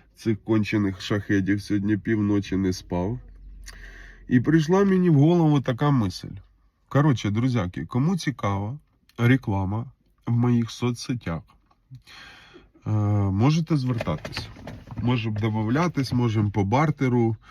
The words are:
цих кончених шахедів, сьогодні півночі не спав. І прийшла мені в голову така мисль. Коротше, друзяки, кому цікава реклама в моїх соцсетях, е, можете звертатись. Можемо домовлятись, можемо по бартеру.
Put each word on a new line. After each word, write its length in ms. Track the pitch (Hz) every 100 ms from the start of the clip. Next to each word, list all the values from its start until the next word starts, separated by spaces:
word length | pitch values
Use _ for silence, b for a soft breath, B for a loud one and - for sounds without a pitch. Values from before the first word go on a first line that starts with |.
| b _
цих 280 | 113 107
кончених 580 | - 110 101 110 98 95
шахедів, 600 | - 104 - 101 92 104
сьогодні 360 | - 104 98 104
півночі 580 | - 110 104 101 98 95
не 160 | 95
спав. 460 | 92 - 87 92 123 - - - - B B B B B B -
І 120 | 123
прийшла 460 | 123 160 151 190 202
мені 240 | 185 180
в 60 | 143
голову 460 | 151 175 160 147
така 300 | 127 120 147
мисль. 440 | 139 98 - - 95 - _ _ _ _
Коротше, 420 | 135 151 120 104
друзяки, 560 | 104 127 120 90 - 80
кому 320 | 123 151 190
цікава 600 | - 117 104 98 104 147 - _ _ -
реклама 760 | 120 131 - 98 95 107 127 - _ _ -
в 40 |
моїх 400 | 120 123 120 113
соцсетях, 720 | - 123 120 - 120 - 82 - _ _ _ _ 131 B B B B B B B _ -
е, 20 | 107 104 104 98
можете 460 | 95 131 160 160 151
звертатись. 680 | 127 113 - 78 - - - - - - - -
Можемо 420 | 113 127 113 104
домовлятись, 720 | 110 110 107 139 175 147 131
можемо 380 | 123 120 110 104
по 120 | 104
бартеру. 720 | 98 127 156 - 131 120 113 110 B